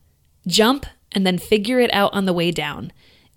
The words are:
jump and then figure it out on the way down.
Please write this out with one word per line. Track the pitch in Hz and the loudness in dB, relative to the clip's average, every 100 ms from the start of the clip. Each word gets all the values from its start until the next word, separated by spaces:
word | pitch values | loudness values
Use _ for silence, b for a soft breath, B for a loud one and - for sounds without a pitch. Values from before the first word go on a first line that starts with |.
| _ _ _ _ 180 | _ _ _ _ -2
jump | 170 220 277 - - _ | 2 4 2 -6 -20 _
and | 202 190 | -2 0
then | 180 | 0
figure | - 220 202 254 | 0 0 2 0
it | 240 | 2
out | 202 202 | 2 0
on | 196 190 | 0 -2
the | |
way | 175 170 | 0 -2
down. | 160 147 - - - b b b | -2 -6 -8 -14 -18 b b b